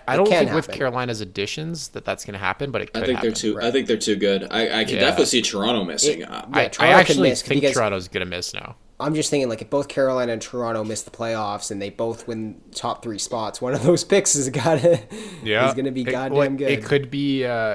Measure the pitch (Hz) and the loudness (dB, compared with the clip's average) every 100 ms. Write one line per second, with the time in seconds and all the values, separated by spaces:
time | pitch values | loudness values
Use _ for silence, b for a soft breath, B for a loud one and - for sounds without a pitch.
0 | - 143 208 175 127 160 - - 131 123 | 0 2 4 4 4 0 -2 -4 -2 -2
1 | 123 107 95 98 101 - 160 165 - - | -4 -4 -6 -4 -4 -4 -8 -8 -10 -8
2 | - 98 - 98 92 - 139 110 - - | -6 -6 -6 -4 -4 -2 -4 -4 -4 -2
3 | 110 123 113 110 110 104 117 135 117 110 | 0 0 0 0 -2 0 0 0 2 0
4 | - 98 101 98 92 110 113 110 107 98 | 2 2 2 2 0 -2 0 0 0 2
5 | 131 - - 123 110 101 107 117 90 71 | 2 4 4 2 0 0 0 0 -2 0
6 | 147 - - - - 117 120 - 123 165 | 0 0 -4 -10 -2 0 0 2 6 8
7 | 175 180 160 123 - 139 139 131 107 95 | 8 6 4 2 0 2 2 2 2 0
8 | 90 98 90 90 - 104 - - - - | -4 -6 -4 -6 -8 -8 -12 -16 -18 -6
9 | 156 156 147 147 127 110 113 143 139 143 | -2 -2 0 0 0 -4 -2 -2 -2 0
10 | 131 127 120 110 - 123 117 113 107 107 | 0 2 0 -4 -6 -6 -4 -4 -4 -6
11 | - - 113 113 104 104 - 101 101 98 | -10 -6 -4 -2 -4 -4 -6 -6 -8 -4
12 | 113 113 - 113 110 - - - 117 - | -6 -6 -8 -8 -8 -10 -14 -8 -6 -6
13 | 117 101 - 117 107 - 127 139 143 170 | -8 -8 -6 -6 -6 -6 -4 0 4 4
14 | - 196 - 143 127 131 160 160 170 165 | 4 2 2 0 -2 -2 2 4 4 4
15 | - 214 - 170 110 107 135 131 135 131 | 0 -14 -14 -8 0 2 2 2 -2 -2
16 | 123 127 135 143 139 135 139 139 104 143 | -2 -2 0 2 2 0 0 0 2 0
17 | 127 139 143 135 123 117 110 | 0 -2 0 0 0 0 -2